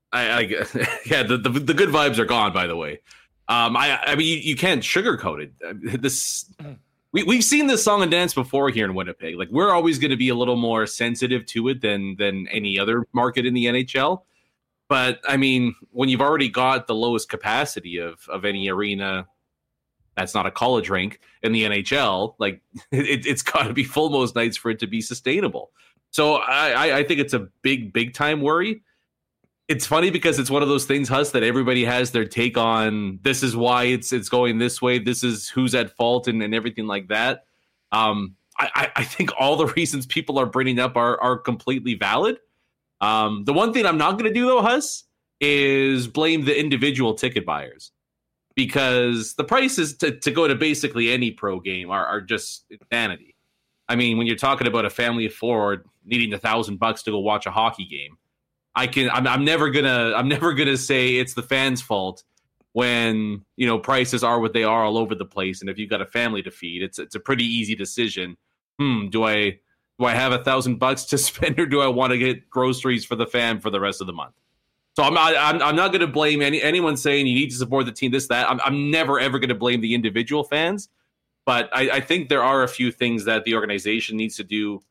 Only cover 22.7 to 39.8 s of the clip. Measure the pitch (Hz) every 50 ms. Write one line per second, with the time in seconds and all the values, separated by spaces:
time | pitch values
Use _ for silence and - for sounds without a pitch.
22.7 | - - - - 139 131 143 107 143 127 - 139 135 - - - - 160 131 104
23.7 | 123 139 131 131 - 151 156 156 143 135 127 117 - 117 117 117 - - - 117
24.7 | 110 - 117 98 113 113 110 - 123 - - 127 151 202 196 - - - - _
25.7 | _ _ _ _ _ _ _ _ - - 151 151 151 131 - 120 131 143 156 147
26.7 | 117 131 151 156 135 139 147 143 170 143 139 - 135 113 95 - _ _ - 135
27.7 | 139 127 113 98 - 117 120 123 127 - 147 151 156 151 139 147 156 170 185 220
28.7 | 220 220 _ _ _ _ _ _ _ _ _ _ _ _ _ _ _ _ _ -
29.7 | 156 127 - - 151 160 175 180 165 175 - 165 139 135 127 120 139 143 147 139
30.7 | 143 135 - - 139 143 135 113 135 135 147 143 - 120 113 117 120 135 127 127
31.7 | 127 123 117 117 123 127 127 123 - 117 110 107 - 117 120 123 113 120 113 113
32.7 | 113 110 110 107 107 107 104 98 95 92 - 135 131 131 135 127 113 117 117 123
33.7 | 123 123 123 123 127 117 - - 131 120 98 - 123 123 123 120 113 113 120 120
34.7 | 120 - 127 123 123 123 101 120 123 - 127 120 113 107 - - - 131 131 120
35.7 | 120 123 113 - _ - 117 117 123 123 123 123 113 110 104 107 110 113 110 120
36.7 | 113 113 107 107 101 101 95 90 107 107 117 131 135 - _ _ _ _ _ _
37.7 | _ _ _ - 107 110 110 107 104 104 98 95 - _ _ _ - - 143 -
38.7 | - 139 143 - - 135 117 - - - 185 - - - 135 139 156 147 156 -
39.7 | - 170